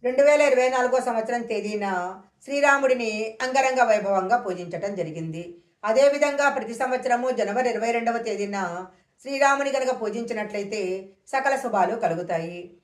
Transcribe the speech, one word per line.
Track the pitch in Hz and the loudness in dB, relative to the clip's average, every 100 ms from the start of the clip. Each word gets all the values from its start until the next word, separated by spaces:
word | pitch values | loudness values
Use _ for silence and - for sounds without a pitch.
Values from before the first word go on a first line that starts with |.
రెండు | 247 254 285 | -2 4 6
వేల | 294 294 | 6 6
ఇరవై | 254 254 | 4 2
నాలుగో | 254 247 254 247 | 2 2 2 0
సంవత్సరం | 226 220 240 233 | -2 -2 -4 -4
తేదీన | 214 208 214 202 185 180 196 - _ | -4 -4 -4 -2 -2 -4 -10 -18 _
శ్రీరాముడిని | - 285 285 277 269 254 233 214 220 - | -6 0 4 4 4 0 -2 -4 -6 -6
అంగరంగ | 254 254 262 254 233 | -2 2 2 4 4
వైభవంగా | 208 196 196 185 240 202 | 4 2 0 2 0 0
పూజించటం | 175 175 170 196 196 | -8 -8 -6 -6 -6
జరిగింది. | 160 156 160 160 175 - _ _ 208 | -6 -6 -8 -10 -12 -16 _ _ 0
అదేవిధంగా | 226 277 285 285 277 285 269 | 4 6 6 0 2 0 0
ప్రతి | 220 | -6
సంవత్సరము | 233 254 254 254 240 254 233 | -4 -2 -2 0 0 0 -2
జనవరి | 196 214 247 | 0 0 0
ఇరవై | 220 226 233 | 0 0 0
రెండవ | 233 233 220 | 0 -2 -4
తేదీన | 196 202 202 180 175 185 _ _ _ | -4 -4 -4 -4 -6 -10 _ _ _
శ్రీరాముని | 247 277 277 277 277 262 | -8 2 4 4 2 0
గనక | 254 247 | 0 -2
పూజించినట్లయితే | 214 202 233 214 208 208 202 214 185 190 190 _ _ | -2 -4 -6 -6 -4 -6 -6 -4 -4 -4 -8 _ _
సకల | 269 277 269 | -2 0 0
శుభాలు | 247 208 180 226 | -2 0 0 0
కలుగుతాయి. | 165 165 170 170 165 175 180 - | -2 -2 -4 -4 -4 -10 -16 -20